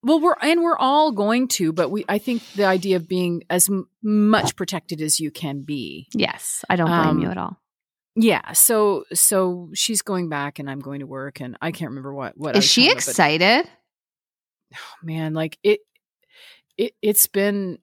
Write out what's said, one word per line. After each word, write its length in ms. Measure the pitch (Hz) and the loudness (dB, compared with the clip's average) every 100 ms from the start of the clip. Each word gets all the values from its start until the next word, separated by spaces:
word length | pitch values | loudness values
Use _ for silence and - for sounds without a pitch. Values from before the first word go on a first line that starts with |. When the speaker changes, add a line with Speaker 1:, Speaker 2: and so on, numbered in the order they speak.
Speaker 1:
well, 160 | 240 320 | 4 4
we're, 160 | 330 - | 4 2
and 220 | 294 339 | 2 2
we're 160 | 339 330 | 2 2
all 340 | 262 285 311 | 2 4 2
going 360 | 208 202 240 254 | 2 0 2 0
to, 240 | - 170 | 0 -2
but 160 | 160 156 | 0 0
we, 140 | 202 - | -2 -2
I 80 | 202 | -4
think 260 | - 240 - | -2 -4 -6
the 100 | 196 | 0
idea 320 | 202 185 196 185 | 2 2 2 -2
of 100 | 165 | 0
being 340 | 180 180 170 - | -2 0 -2 -2
as 180 | 180 180 | 0 2
m-, 200 | 196 - _ | 0 -4 _
much 540 | 214 214 208 214 - - | 0 2 4 4 0 -4
protected 460 | 185 175 - 156 | -6 -6 -8 -6
as 180 | 156 - | -2 -2
you 100 | 156 | -4
can 300 | 147 156 143 | -6 -8 -8
be. 460 | 139 147 98 71 - | -6 -8 -6 -10 -8
Speaker 2:
Yes. 500 | - - - - - - | -4 -4 -4 -10 -10 -2
I 60 | 180 | 0
don't 100 | 165 | 2
blame 300 | 170 156 160 | 2 2 2
you 80 | 170 | -2
Speaker 1:
Um, 60 | |
Speaker 2:
at 40 | 180 | -4
all. 220 | - - _ _ _ _ _ - | -8 -12 _ _ _ _ _ 0
Speaker 1:
Yeah. 300 | 226 160 - | 2 2 -2
So, 540 | 175 - 226 208 175 - | 0 2 4 2 0 -4
so 580 | 170 - 196 185 180 175 | 0 2 2 0 -2 -10
she's 280 | 180 - 220 | -6 -2 -2
going 260 | - 190 175 | -4 -4 -4
back 300 | 147 143 143 | -6 -6 -8
and 100 | 143 | -10
I'm 120 | 139 | -10
going 180 | 135 139 | -10 -12
to 60 | 135 | -12
work 320 | 131 135 135 | -12 -12 -12
and 160 | 127 120 | -14 -8
I 80 | - | -8
can't 200 | - 156 | -6 -8
remember 220 | 135 135 | -8 -10
what, 240 | 139 127 - | -10 -10 -8
what 200 | 156 196 | 0 2
I 20 | |
Speaker 2:
Is 60 | |
Speaker 1:
was 60 | 202 | 4
Speaker 2:
she 80 | - | 6
Speaker 1:
talking 100 | 277 | 6
about, 100 | 508 | 4
but 60 | - | 0
Speaker 2:
excited? 600 | - 156 156 180 247 349 _ _ _ _ _ _ _ _ _ _ | 2 4 4 4 4 2 _ _ _ _ _ _ _ _ _ _
Speaker 1:
Oh, 40 | - - - | -20 -20 -14
man, 300 | 165 160 160 | -8 -4 -4
like, 220 | 156 160 - | -2 -4 0
it, 180 | 208 208 _ _ _ _ _ _ - - _ - | 2 2 _ _ _ _ _ _ -20 -20 _ -6
it, 180 | 233 _ | -6 _
it's 260 | 214 208 - | 0 2 0
been 500 | 196 202 202 190 170 | 0 0 -2 -6 -10